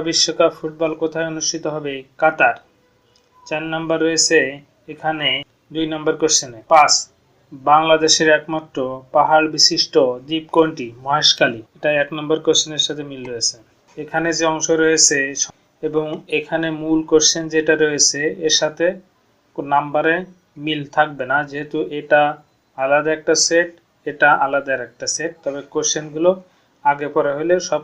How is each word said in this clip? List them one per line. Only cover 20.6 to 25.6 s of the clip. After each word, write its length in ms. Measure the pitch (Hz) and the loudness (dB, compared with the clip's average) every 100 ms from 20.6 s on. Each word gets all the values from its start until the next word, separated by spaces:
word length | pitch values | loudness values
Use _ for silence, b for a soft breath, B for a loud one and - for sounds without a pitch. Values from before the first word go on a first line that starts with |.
মিল 160 | 151 151 139 - | -6 -6 -2 0
থাকবে 280 | 151 139 127 | 0 -2 -2
না, 80 | 147 139 | -2 -2
যেহেতু 280 | 143 151 156 - 147 | -8 -6 -6 -4 -6
এটা 240 | 147 147 147 151 _ _ _ - | 2 4 4 -2 _ _ _ -6
আলাদা 320 | 135 147 151 | 0 2 2
একটা 220 | 156 160 160 - | -2 0 0 2
সেট, 240 | 170 175 - _ _ 151 | 0 0 -6 _ _ -10
এটা 220 | 139 147 160 | 2 4 4
আলাদা 260 | 139 139 139 | 2 0 -2
আর 60 | 127 120 | -6 -6
একটা 180 | - 127 | -12 -8
সেট, 180 | - 165 165 | -6 -6 -8
তবে 200 | 139 139 | -8 -8